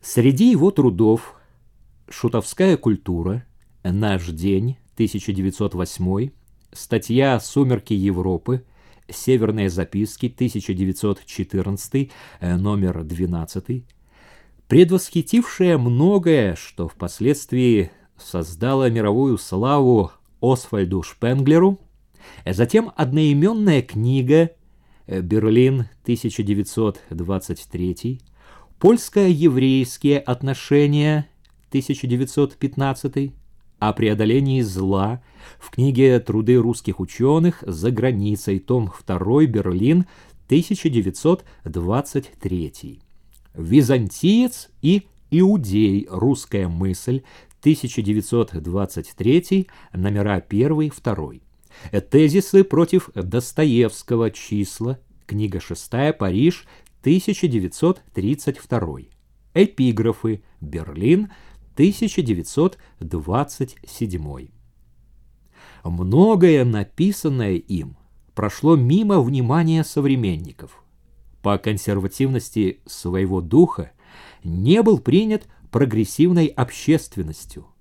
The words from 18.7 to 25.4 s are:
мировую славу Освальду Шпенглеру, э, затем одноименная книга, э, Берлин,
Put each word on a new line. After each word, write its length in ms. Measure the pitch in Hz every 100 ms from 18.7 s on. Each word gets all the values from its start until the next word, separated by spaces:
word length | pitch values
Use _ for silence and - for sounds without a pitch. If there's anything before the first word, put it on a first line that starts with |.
| 135 127
мировую 480 | 113 104 107 139 113
славу 760 | - 95 123 143 127 117 92 _ _ _
Освальду 640 | 117 123 - 104 92 92
Шпенглеру, 800 | 82 - 117 131 135 160 190 196 _ _ _ _ - - -
э, 80 |
затем 380 | 92 120 214 233 -
одноименная 840 | 143 143 156 143 185 226 208 143
книга, 680 | 123 107 117 135 127 156 165 _ _ _ _ _ -
э, 140 | 92
Берлин, 640 | 87 107